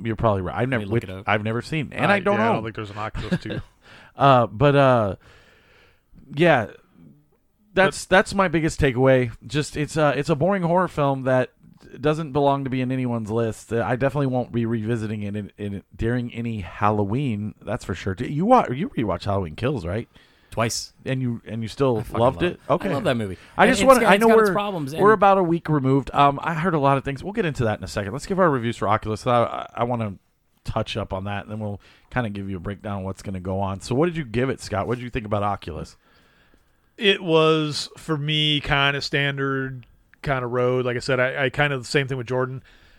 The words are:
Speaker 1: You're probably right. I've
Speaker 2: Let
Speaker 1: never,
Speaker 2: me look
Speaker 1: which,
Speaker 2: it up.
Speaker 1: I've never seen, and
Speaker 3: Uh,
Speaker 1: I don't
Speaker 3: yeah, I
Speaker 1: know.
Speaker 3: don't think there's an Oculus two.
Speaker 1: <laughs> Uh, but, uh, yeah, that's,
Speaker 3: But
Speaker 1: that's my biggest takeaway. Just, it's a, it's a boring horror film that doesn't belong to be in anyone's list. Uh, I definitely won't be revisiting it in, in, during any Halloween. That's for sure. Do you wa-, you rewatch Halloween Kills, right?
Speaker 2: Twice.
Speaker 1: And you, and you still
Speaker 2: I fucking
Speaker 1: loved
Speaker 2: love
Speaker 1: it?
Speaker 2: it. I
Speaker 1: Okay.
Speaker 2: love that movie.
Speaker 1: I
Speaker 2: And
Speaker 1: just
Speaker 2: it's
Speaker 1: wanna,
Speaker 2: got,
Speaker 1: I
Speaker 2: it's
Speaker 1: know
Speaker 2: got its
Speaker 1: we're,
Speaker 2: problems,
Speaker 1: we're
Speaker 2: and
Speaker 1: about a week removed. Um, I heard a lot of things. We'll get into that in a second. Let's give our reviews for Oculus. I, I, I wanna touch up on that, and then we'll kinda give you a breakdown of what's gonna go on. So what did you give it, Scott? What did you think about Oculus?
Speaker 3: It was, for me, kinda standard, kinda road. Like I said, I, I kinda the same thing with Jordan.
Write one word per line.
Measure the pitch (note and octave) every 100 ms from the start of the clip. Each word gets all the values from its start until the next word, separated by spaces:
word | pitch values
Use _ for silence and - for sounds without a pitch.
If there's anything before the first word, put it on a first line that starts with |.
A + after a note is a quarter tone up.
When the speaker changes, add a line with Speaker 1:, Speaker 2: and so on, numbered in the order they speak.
| A2
Speaker 1:
You're |
probably | A2 A2+ G2+
right. | F2
I've | D2+
Speaker 2:
Let | B2+
Speaker 1:
never, | B2
Speaker 2:
me | G2+
look |
Speaker 1:
which, | A2+
Speaker 2:
it | G#2
up. | F#2+ F#2+
Speaker 1:
I've | G#2+
never | G#2+ A#2
seen, | - D#3 B2+
and | - D3+
Speaker 3:
Uh, |
Speaker 1:
I | G3+
don't | F#3+ G3+
Speaker 3:
yeah, |
I | A3+
Speaker 1:
know. |
Speaker 3:
don't | A2+
think | A2+ A2
there's | G#2+
an | G2+
Oculus | A2 - G#2+ F3+
two. | A2 - -
Speaker 1:
<laughs> | _ _ - - -
Uh, | C#3 B2+ A2
but, | A2 C#3
uh, | C#3+ C3+ B2 G#2 - - - _ _ _ _ _ _ _ - -
yeah, | C#3+ E3+ C#3 G#2 - _ _ E2 - _ _ _ _ _
that's, | F3+ F#3+ - -
Speaker 3:
But | F#3
Speaker 1:
that's | G#3+
my | G3 F#3+
biggest | D#3+ D#3 -
takeaway. | D3 A#2+ C3 C3 B2 - A2+
Just, | C3+ C#3 C#3+
it's | D3 D#3+
a, | D3 C3
it's | C#3+
a |
boring | D#3 E3+ G3
horror | E3+ F3 F3
film | - C#3+ C3+
that | C3 B2+ B2 _ - _ - B2+
doesn't | C#3 D3+ D#3+
belong | C#3 C#3+ C#3
to | C3+
be | C3
in | B2+
anyone's | C3 B2+ A#2+ G#2+
list. | A2+ A2+ G#2 -
Uh, | A2+
I | G2+ B2
definitely | C#3 D3 C3+
won't | B2+ A#2+
be | A#2 A2+
revisiting | A#2 G#2+ A#2 G#2+ G#2+
it | G2+ G#2
in, | G2+ -
in, | G2+ G2+ -
during | - A2+ B2 A#2+
any | A2+ A#2 A2+
Halloween. | F2 - G#2+ G#2+ G2+ A#2 C#3+ G#2 G#2 -
That's | - A2+
for | -
sure. | G2 -
Do | F#2+ -
you | D3 G3
wa-, | B3+ -
you | B2+ A3
rewatch | - G#2+ E2+
Halloween | G#2+ G2 F2+ D2+
Kills, | A#2+ C#3+ E2
right? | G2+ - _ _ _ _
Speaker 2:
Twice. | - A#2 - - _
Speaker 1:
And | - C3
you, | B2 A#2 -
and | A2
you | A2
still | - C#3 A2+
Speaker 2:
I |
fucking | - A2
Speaker 1:
loved | B2 C3
Speaker 2:
love |
Speaker 1:
it? | F3
Speaker 2:
it. | F3+ -
I |
Speaker 1:
Okay. | E3 G3+
Speaker 2:
love | F3
that | G3 B2
movie. | G#2 F2+ - -
Speaker 1:
I | G#3
Speaker 2:
And |
Speaker 1:
just | B3+
Speaker 2:
it's | C4+
Speaker 1:
wanna, | B3+
Speaker 2:
got, | A3
Speaker 1:
I |
Speaker 2:
it's | G3+
Speaker 1:
know | A3+
Speaker 2:
got | A3
its | G#3
Speaker 1:
we're, |
Speaker 2:
problems, | F#3 G3+ F#3 C#3
Speaker 1:
we're | D#3 F#3+
Speaker 2:
and |
Speaker 1:
about | G#3+ G3+ G3
a |
week | F3 E3+ -
removed. | D3+ C3 C#3 B2+
Um, | C#3 C#3+ C#3+
I | -
heard | E3 E3+
a | D#3+
lot | C#3 C#3
of |
things. | C3+ C3+
We'll | -
get | G#3+
into | E3+ C#3
that | A2+ G#2
in |
a | F#2
second. | - G2
Let's | B2 -
give | F#3
our | F3+
reviews | C3+ A#2 A2
for | G2
Oculus. | G#2+ A2+ G#2+ B2+
I, | A#2+
I, | A#2 - - -
I |
wanna | A#2+ A#2+ A2 F#2 _ _ _ _
touch | - - G#2+ -
up | G2
on | F#2+
that, | G2 G2+
and | -
then | G#2+
we'll | G#2+ G2+ - _ _
kinda | B2+ A#2
give | G2+ G2
you | F#2+
a |
breakdown | F2+ G2 G#2+ G2+
of |
what's | F#2+ F#2+
gonna | - F#2+
go | F#2 F#2+
on. | G2 F#2+
So | -
what | A#2+ F3
did | E3
you |
give | C3 G#2+ C3
it, | A#2
Scott? | - G2+ F2+
What | B2
did |
you | B2
think | C3 G#2
about | G#2
Oculus? | G2+ G2 - D#2 D#2+ - _ _ _ _ _ _ _ _ _ -
Speaker 3:
It | A3 F#3+
was, | F#3+ D#3+ D#3 D#3+ D3+ C#3+ - -
for | - D#3
me, | D3 D#3 D3+ D3
kinda | C#3 C#3+ C#3 C#3+
standard, | - D3 C#3 C#3 C#3 C3+ C3+ C3 A#2+ _ _ _
kinda | - C3 B2
road. | B2 B2 B2+ B2
Like | A#2+
I |
said, | - B2+
I, | B2+ C#3+
I | C3
kinda | C#3 D3 C3+
the |
same | A#2 D3+ C3+
thing | C3+
with | A#2
Jordan. | B2+ B2+ C3 - _ -